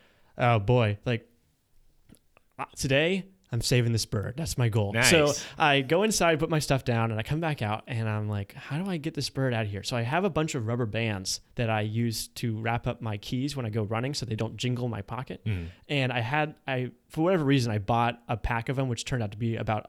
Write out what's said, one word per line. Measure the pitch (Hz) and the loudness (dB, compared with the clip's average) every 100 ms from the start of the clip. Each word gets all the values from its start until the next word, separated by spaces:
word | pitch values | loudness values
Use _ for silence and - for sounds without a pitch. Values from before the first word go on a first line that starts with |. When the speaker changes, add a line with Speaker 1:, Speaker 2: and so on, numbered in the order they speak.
| _ _ _ - | _ _ _ 0
Speaker 1:
"Oh | 120 113 | 4 4
boy, | 101 123 107 104 | 4 4 4 0
like, | - 117 - _ _ _ _ _ _ _ _ - _ _ _ - | -2 -4 -6 _ _ _ _ _ _ _ _ -20 _ _ _ -12
uh, | - - | -10 -4
today | 139 135 160 190 180 _ - | 2 4 4 0 -4 _ -6
I'm | 117 | -2
saving | - 127 117 | 2 2 4
this | 113 - | 2 0
bird. | 104 98 - | -4 -4 -6
That's | 165 - | -4 0
my | 120 | 2
goal." | 110 101 113 | 2 0 4
So | 123 165 147 | 6 8 6
Speaker 2:
Nice. | 135 - - | 2 -4 2
Speaker 1:
I | 156 139 | 4 4
go | 127 165 | 4 2
inside, | 220 196 170 156 | 2 2 2 2
put | 160 | 2
my | 156 | 0
stuff | - 135 | 2 0
down, | 127 117 113 | 2 0 0
and | 107 | -2
I | |
come | 113 151 | -2 -2
back | 165 147 | -2 -2
out, | 107 107 - | -2 -4 -4
and | 117 113 | -4 -2
I'm | 107 104 | -2 -2
like, | 104 98 | -4 -6
"How | - - 143 | -10 -8 -4
do | 196 | -4
I | 175 | -4
get | 135 | -4
this | 131 131 | -4 -4
bird | - 131 | 0 0
out | 113 107 | 0 -2
of | |
here?" | 101 | -4
So | - 123 | -4 -2
I | |
have | 117 160 | 0 0
a | 196 | 0
bunch | 156 156 | 0 -2
of | 147 110 | -2 -2
rubber | 120 113 | -2 -2
bands | 110 113 98 95 - - - | -2 -2 -2 -4 -8 -8 -4
that | 113 | 0
I | 110 | 0
use | 107 110 117 110 - | 0 0 -2 -2 -8
to | - 120 110 | -6 -4 -2
wrap | 113 117 127 | -2 -2 -2
up | 120 | -4
my | 117 104 | -6 -6
keys | - 127 143 139 | -4 -4 -4 -4
when | 117 | -4
I | |
go | 110 | -2
running | 104 113 127 | -2 -2 -2
so | 147 | -4
they | 107 110 | -4 -4
don't | 113 107 | -4 -4
jingle | 123 120 123 | -2 -2 -2
my | 107 | -6
pocket. | - 117 131 - | -8 -8 -10 -8
Speaker 2:
Mm. | 113 95 85 - - | -4 -4 -4 -12 -4
Speaker 1:
And | 143 127 | -2 0
I | 123 | 0
had, | 117 151 151 - - | 0 0 -2 -4 -4
I, | 131 123 - _ | -4 -4 -8 _
for | 151 | 0
whatever | 165 190 | 2 4
reason, | 139 139 120 | 4 4 4
I | 107 | 0
bought | 98 117 120 117 - | 2 2 2 -2 -6
a | 117 | -4
pack | - 117 117 | -2 -2 -2
of | 135 | -2
them, | 135 | -2
which | 117 | -2
turned | - 131 | -4 -2
out | 104 | -4
to | 104 | -2
be | 117 113 | -2 -2
about | 110 107 | -2 -4